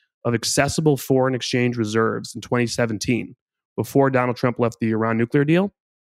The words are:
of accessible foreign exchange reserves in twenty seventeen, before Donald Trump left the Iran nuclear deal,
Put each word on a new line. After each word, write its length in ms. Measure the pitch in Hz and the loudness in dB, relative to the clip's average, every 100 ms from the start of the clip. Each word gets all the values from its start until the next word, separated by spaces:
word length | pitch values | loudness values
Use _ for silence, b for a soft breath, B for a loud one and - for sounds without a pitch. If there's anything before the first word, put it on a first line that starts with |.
| _ _ | _ _
of 100 | 120 | -2
accessible 640 | 117 - - 139 - 156 139 | -2 0 0 0 0 0 0
foreign 380 | - 131 131 | 2 2 2
exchange 440 | 127 - 127 123 120 | -2 -2 0 0 0
reserves 560 | 107 110 110 110 120 | -2 0 0 -2 -8
in 80 | 117 | -12
twenty 240 | - 123 120 | -4 -2 0
seventeen, 720 | - 117 107 - 113 - - _ _ _ | 0 -2 -2 -2 -2 -4 -12 _ _ _
before 360 | - 113 139 135 | -6 0 2 4
Donald 260 | 131 123 120 | 2 0 0
Trump 220 | 127 117 | -2 0
left 200 | 117 113 | -2 0
the 100 | 113 | -2
Iran 260 | 110 113 113 | 0 0 0
nuclear 280 | 117 147 | 2 2
deal, 280 | 143 170 202 - _ _ | 2 2 0 -6 _ _